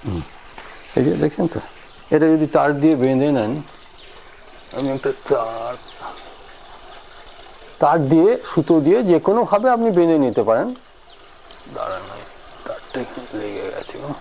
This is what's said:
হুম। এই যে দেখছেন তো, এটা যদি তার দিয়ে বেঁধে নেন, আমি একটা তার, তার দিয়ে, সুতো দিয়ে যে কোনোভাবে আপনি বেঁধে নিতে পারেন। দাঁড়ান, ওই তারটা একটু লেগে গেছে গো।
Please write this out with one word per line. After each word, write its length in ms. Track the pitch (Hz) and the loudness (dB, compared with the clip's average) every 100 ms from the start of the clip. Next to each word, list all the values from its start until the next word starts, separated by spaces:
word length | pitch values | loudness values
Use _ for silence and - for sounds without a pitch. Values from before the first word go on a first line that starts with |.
| - | -6
হুম। 180 | 87 76 - - - - - - - | -6 -8 -16 -20 -20 -18 -20 -4 0
এই 60 | 131 | 0
যে 60 | 170 | 2
দেখছেন 220 | 151 - 175 | -2 0 -4
তো, 60 | - - - - - - 160 | -4 -12 -20 -20 -20 -2 2
এটা 100 | 160 | 4
যদি 140 | 160 151 156 | 4 2 2
তার 140 | 143 143 | 2 2
দিয়ে 140 | 156 143 | 2 4
বেঁধে 280 | 131 131 143 139 | 2 2 2 0
নেন, 140 | 107 151 143 - - - - - - - - - - 120 | -2 -4 -10 -20 -20 -20 -20 -20 -20 -20 -20 -20 -14 -6
আমি 120 | 135 135 | -4 -2
একটা 160 | 139 135 - | -4 -6 -2
তার, 460 | 135 113 113 117 123 - - - - - - - - - - - - - - - - - - - - | -2 0 -6 -10 -12 -16 -16 -16 -16 -20 -20 -20 -20 -20 -20 -20 -20 -20 -20 -20 -20 -20 -20 -20 0
তার 180 | 147 165 139 | 2 4 4
দিয়ে, 180 | 160 190 247 - | 4 4 2 -2
সুতো 260 | - 156 165 143 | -4 2 4 4
দিয়ে 140 | 214 208 | 2 4
যে 80 | 160 - | 2 4
কোনোভাবে 400 | 220 202 202 254 240 | 0 2 2 2 2
আপনি 140 | 226 175 | 2 2
বেঁধে 200 | 170 160 131 | 4 4 2
নিতে 160 | 107 101 | 0 2
পারেন। 180 | 120 214 254 - - - - - - - - - - | 0 0 -8 -18 -20 -20 -20 -20 -20 -20 -20 -16 -10
দাঁড়ান, 280 | - 92 101 | -8 -8 -12
ওই 100 | - - - - - - | -16 -18 -20 -20 -18 -14
তারটা 320 | - - 135 123 | -14 -10 -10 -10
একটু 140 | - 123 - | -12 -12 -10
লেগে 260 | - 101 - | -8 -8 -10
গেছে 220 | - - 156 | -10 -12 -14
গো। 100 | - 143 | -12 -12